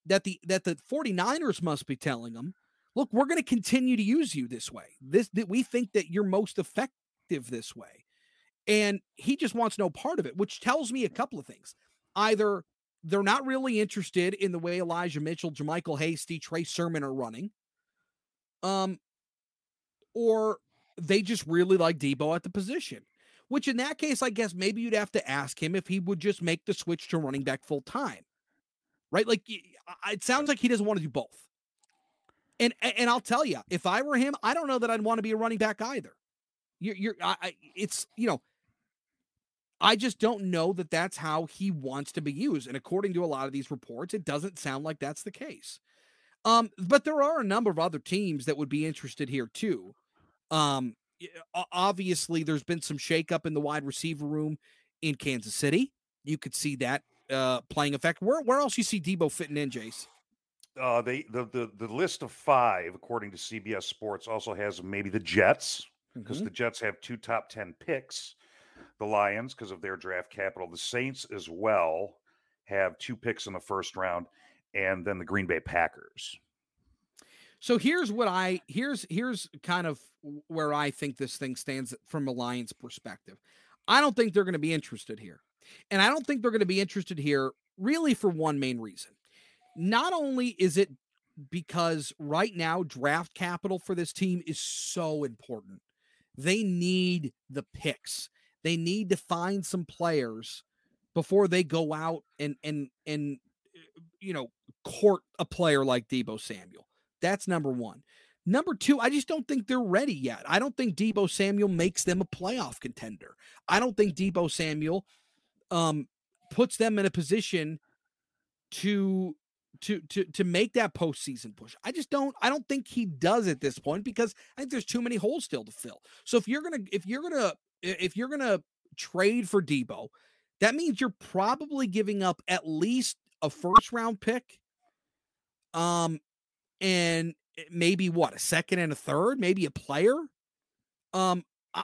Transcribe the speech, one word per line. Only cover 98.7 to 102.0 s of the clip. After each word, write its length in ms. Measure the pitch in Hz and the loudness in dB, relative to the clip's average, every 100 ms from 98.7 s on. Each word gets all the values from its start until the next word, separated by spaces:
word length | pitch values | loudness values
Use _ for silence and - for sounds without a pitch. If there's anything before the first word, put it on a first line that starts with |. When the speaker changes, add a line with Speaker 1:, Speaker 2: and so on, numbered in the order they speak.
| 165 | 0
Speaker 1:
need 320 | 165 202 190 | 0 -2 0
to 80 | 190 | -2
find 500 | - 170 180 196 175 | 0 -2 0 -2 -2
some 180 | 185 | -4
players 800 | 160 - 170 156 120 110 117 - - _ _ _ _ | -4 -2 0 2 0 -6 -12 -14 -18 _ _ _ _
before 340 | 170 - 190 196 | -4 4 6 6
they 160 | 180 | 4
go 280 | 165 160 156 | 2 0 0
out 300 | 156 | -2